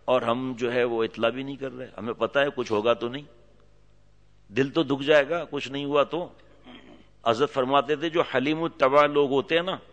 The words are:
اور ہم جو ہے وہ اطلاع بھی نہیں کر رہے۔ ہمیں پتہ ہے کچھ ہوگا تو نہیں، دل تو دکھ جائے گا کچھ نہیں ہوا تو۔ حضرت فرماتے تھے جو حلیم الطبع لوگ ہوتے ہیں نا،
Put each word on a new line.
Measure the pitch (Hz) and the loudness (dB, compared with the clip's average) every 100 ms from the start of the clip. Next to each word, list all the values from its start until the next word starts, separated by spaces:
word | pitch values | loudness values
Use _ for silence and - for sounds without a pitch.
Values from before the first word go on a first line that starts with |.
اور | - 127 | 0 2
ہم | 117 123 131 120 | 2 -2 -4 -4
جو | 123 | -2
ہے | 123 | 0
وہ | 123 113 | 0 0
اطلاع | 110 110 117 | -2 0 -2
بھی | 127 | -2
نہیں | 135 135 | -8 -10
کر | 131 | -10
رہے۔ | 127 120 - | -10 -14 -10
ہمیں | 113 | -8
پتہ | 107 110 139 | -2 0 2
ہے | 143 | 0
کچھ | 123 113 | 0 -2
ہوگا | 104 113 | 0 2
تو | 117 120 | 2 -2
نہیں، | 135 147 - _ _ _ _ _ - - _ _ _ - | -8 -14 -20 _ _ _ _ _ -20 -20 _ _ _ -6
دل | 104 139 | -2 0
تو | 156 | 0
دکھ | 135 139 | -2 -2
جائے | 139 151 139 | 4 4 4
گا | 170 147 | -2 -6
کچھ | 143 131 | -8 -8
نہیں | 139 | -8
ہوا | 143 143 | -2 0
تو۔ | 131 160 165 - - - 127 120 123 120 - - 117 | 0 -2 -8 -14 -20 -20 -20 -20 -20 -20 -20 -4 0
حضرت | 113 143 | 2 0
فرماتے | 139 127 139 135 147 | 0 2 2 2 -2
تھے | 165 | -2
جو | 160 - | -2 0
حلیم | 131 139 156 | 0 0 -2
الطبع | 165 - 131 147 147 | -2 2 4 6 4
لوگ | 147 139 | 2 2
ہوتے | 135 - 160 | 0 0 -2
ہیں | |
نا، | 185 170 - | -2 -8 -12